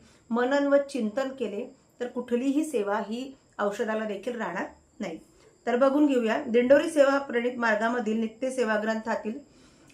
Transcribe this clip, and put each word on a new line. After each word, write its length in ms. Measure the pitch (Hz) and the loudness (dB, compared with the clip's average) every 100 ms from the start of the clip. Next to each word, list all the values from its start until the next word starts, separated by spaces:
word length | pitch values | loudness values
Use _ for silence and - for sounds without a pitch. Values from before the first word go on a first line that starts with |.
| - - - | -16 -20 -4
मनन 380 | 233 247 285 285 | 0 2 2 4
व 100 | 285 277 | 4 2
चिंतन 400 | 262 214 233 262 | -2 -4 -2 -4
केले 460 | 269 214 196 262 - _ - | -4 -6 -6 -10 -14 _ -10
तर 80 | 247 | -8
कुठलीही 580 | 247 233 240 269 277 311 | -8 -2 0 0 0 0
सेवा 340 | 240 202 214 | -2 0 -2
ही 380 | 202 233 269 - _ - | -4 -8 -8 -14 _ -4
औषधाला 460 | 202 202 220 220 214 | -4 -2 -4 -4 -4
देखील 320 | 196 254 226 | -6 -8 -6
राहणार 280 | 190 180 294 - _ - | -6 -6 -8 -12 _ -10
नाही. 200 | 190 - - _ - _ - | -10 -10 -16 _ -20 _ -2
तर 100 | 240 | 2
बघून 300 | 277 277 302 | 4 4 4
घेऊया 380 | 254 220 254 | 4 2 0
दिंडोरी 460 | 277 226 247 285 330 | 2 2 6 6 6
सेवा 280 | 302 269 277 | 4 4 2
प्रणीत 400 | 277 240 247 240 | 0 -2 -2 0
मार्गामधील 640 | 233 208 226 247 214 220 | 0 2 0 -2 -2 -2
नित्य 300 | 226 - 254 | -4 -4 -4
सेवा 260 | 254 220 214 | -2 0 0
ग्रंथातील 560 | 220 220 226 208 214 269 - - - - - | 0 -2 -4 -4 -6 -10 -12 -20 -20 -20 -20